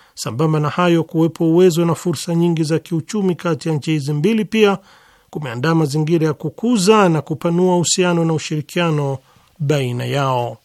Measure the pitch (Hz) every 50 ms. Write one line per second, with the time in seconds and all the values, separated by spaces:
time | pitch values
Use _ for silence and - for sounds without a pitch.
0 | _ _ _ - - - 110 120 160 160 156 151 151 143 - - 175 175 170 165
1 | 160 - - 165 160 165 160 - 170 165 165 175 185 185 160 165 175 170 165 -
2 | - 180 165 - - - 170 165 170 175 170 156 165 147 165 156 - - 175 160
3 | - - - 214 190 185 175 - - 175 160 131 - 165 160 143 - 165 156 156
4 | 135 143 151 147 147 202 226 220 214 - - 220 214 202 196 196 - - - -
5 | _ _ _ _ _ _ - 165 147 127 113 120 123 160 165 160 160 147 135 156
6 | 156 151 175 165 156 156 143 - - 151 - - - 233 247 214 175 196 220 214
7 | 202 180 160 156 - - 160 - - 175 170 175 185 185 180 175 170 - - -
8 | 180 180 175 170 165 165 160 151 - - 160 151 147 - - 175 175 170 156 147
9 | 143 139 135 131 - _ _ _ _ _ _ - 156 139 151 143 135 123 120 123
10 | 123 120 131 143 139 135 131 123 120 117 117 -